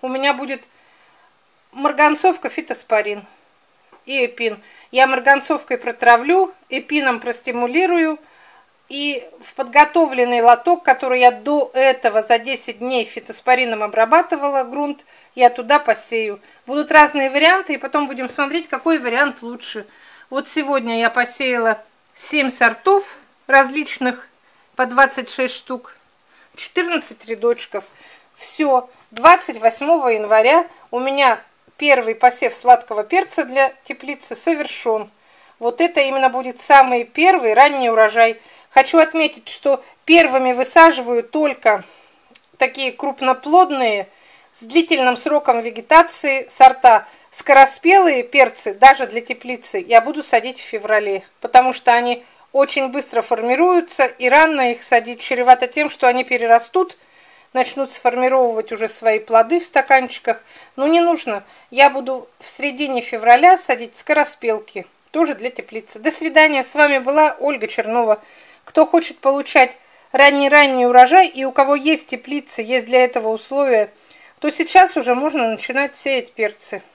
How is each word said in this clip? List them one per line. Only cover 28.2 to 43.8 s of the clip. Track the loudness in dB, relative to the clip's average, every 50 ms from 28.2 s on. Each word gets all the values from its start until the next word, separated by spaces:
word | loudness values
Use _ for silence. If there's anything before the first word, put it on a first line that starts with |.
| _ _ _
Все, | _ -20 -18 -8 -4 -2 0 0 0 -2 -4 _ _ _ _
двадцать | _ 0 4 4 4 4 2 -8 -12 -2
восьмого | -2 -2 -2 -2 -2 0 0 0 0 -2
января | -2 -2 -2 0 2 2 4 4 2 2 0 -2 -12 _ _ _
у | -10 -6
меня | -6 -4 -2 0 2 0 0 0 -6 _ _ _ _ _ _
первый | _ 0 2 2 2 2 -4 -6
посев | 2 2 0 2 2 -6 -6 -6
сладкого | -4 4 4 4 4 4 -6 -8 -8 -6
перца | -2 -2 -2 -2 -2 -6 -8 -8
для | -6 -2 -2 -2 -2 -2 _ _
теплицы | -18 -18 -16 -12 -14 -14 -14 -14 -16 -16
совершен. | -8 -4 -4 -4 -4 -6 -12 -12 -10 -6 -4 -4 -4 -6 -10 _ _ _ _ _ _ _ _ _ _
Вот | -8 -8 -2 -2 -2
это | -2 0 0
именно | -2 -2 0 0 0 0
будет | -2 -2 -10 -10 -12 -14 0
самый | 4 6 6 6 6 2 -2 -4
первый | -6 _ 0 2 4 4 2 2 0 4
ранний | 6 4 4 4 -2 -4 -2
урожай. | 2 2 2 2 4 2 2 2 0 -4 _ _ _ -20 _ _
Хочу | _ 2 2 4 4
отметить, | 2 2 2 2 -4 -4 -4 -4 -8 _ -18
что | -18 -6 _ -2 -2 -2 -4 -14 _ _ _
первыми | 4 4 4 4 4 0 -2 0 -2 -2
высаживаю | -2 -4 0 4 6 6 6 6 2 -6 -4 -4 -4 -4
только | -4 -4 -4 -2 -2 -4 -2 0 0 0 0 -4 -12 _ _ _ _ _ _ _ _ _ -20 _ _ _
такие | _ -4 -4 -4 -6 -8 -8 -8
крупноплодные, | _ -8 -8 -8 -4 -2 -2 -2 -2 -2 2 4 4 4 4 0 -4